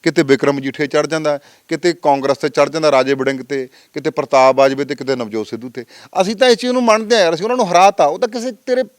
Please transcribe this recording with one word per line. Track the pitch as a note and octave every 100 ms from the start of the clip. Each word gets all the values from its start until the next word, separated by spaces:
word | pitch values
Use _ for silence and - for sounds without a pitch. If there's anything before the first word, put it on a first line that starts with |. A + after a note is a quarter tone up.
ਕਿਤੇ | E3 D#3
ਬਿਕਰਮ | C#3+ C3+ D3 C#3
ਮਜੀਠੇ | C3+ C3 D3
ਚੜ੍ਹ | D3+ D3+
ਜਾਂਦਾ | D#3+ D3+
ਹੈ, | C#3+ _ _ _
ਕਿਤੇ | D#3+ F3+
ਕਾਂਗਰਸ | E3+ D3+ C#3 C3+ C3+
'ਤੇ | D3+
ਚੜ੍ਹ | - C#3+
ਜਾਂਦਾ, | D#3 D#3
ਰਾਜੇ | C3+ C3
ਵੜਿੰਗ | C#3 C3 C3+
'ਤੇ, | B2 C#3 B2+ _ _
ਕਿਤੇ | D#3 D3
ਪ੍ਰਤਾਪ | D3+ C#3 C3+ C3 C3
ਬਾਜਵੇ | C#3 C3+
'ਤੇ, | C#3 C3
ਕਿਤੇ | C3 C3
ਨਵਜੋਤ | A2+ A2 G#2
ਸਿੱਧੂ | A2+ B2+
'ਤੇ। | B2 A#2 - - -
ਅਸੀਂ | F#3+ G#3
ਤਾਂ | B3+
ਇਸ | A#3
ਚੀਜ਼ | B3
ਨੂੰ | B3
ਮੰਨਦੇ | A#3+ G#3+ G#3+ A#3
ਹਾਂ |
ਯਾਰ, | E3+
ਅਸੀਂ | E3 G#3
ਉਹਨਾਂ | B3+
ਨੂੰ | G3
ਹਰਾਤਾ। | F3 F#3+ G3 D3
ਉਹ | D#3+
ਤਾਂ | B3
ਕਿਸੇ | A#3 A#3+
ਤੇਰੇ | G#3+ - B3 G#3+